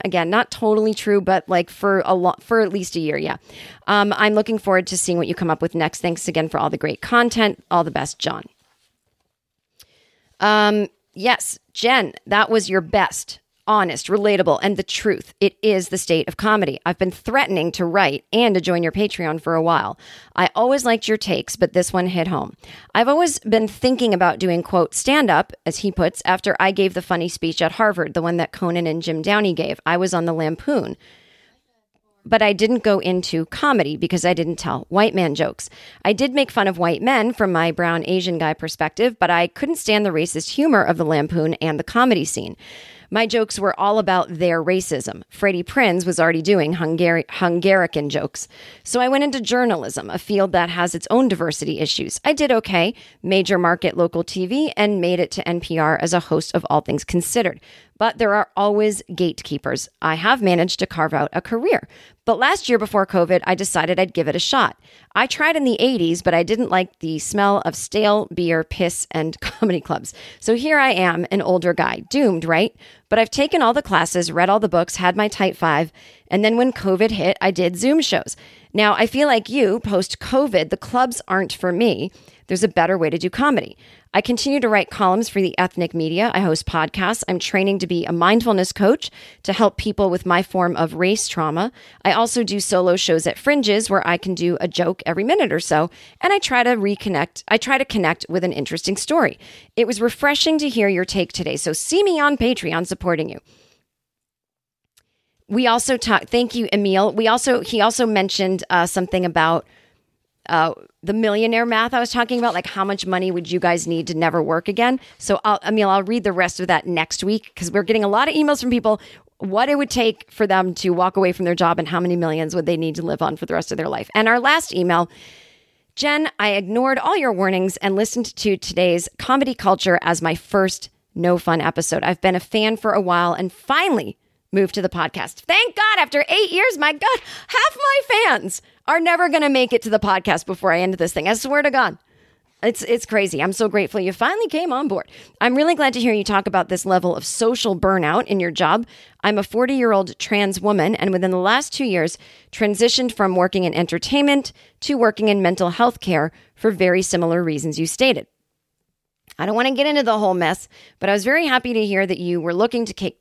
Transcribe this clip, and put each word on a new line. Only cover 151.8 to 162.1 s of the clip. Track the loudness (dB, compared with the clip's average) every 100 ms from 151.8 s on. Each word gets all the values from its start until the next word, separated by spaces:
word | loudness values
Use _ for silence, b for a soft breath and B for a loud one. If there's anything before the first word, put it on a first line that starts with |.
years, | -2 0 -2 -4 B B B
transitioned | -2 -2 2 2 2 -2
from | 0 0
working | 2 2 2
in | 0
entertainment | 0 -2 -4 0 2 2 2 -2 b b b
to | -4
working | 2 2 2 2
in | 2
mental | 2 0 -2
health | 2 0 0
care | -2 0 -2 b b
for | _ -2
very | 2 2 2
similar | 0 0 0 0
reasons | 0 -2 -4 -4
you | -4
stated. | 0 2 2 -6 _ _ _ _ _ _ _ _ _ _ -6
I | -2
don't | 0
wanna | 0
get | 2 2
into | 2
the | 2 2
whole | 2
mess, | 2 0 -2 -8 b b _
but | -2
I |
was | 0
very | 2 0 2
happy | 0 0
to | -2 0
hear | 0
that | 0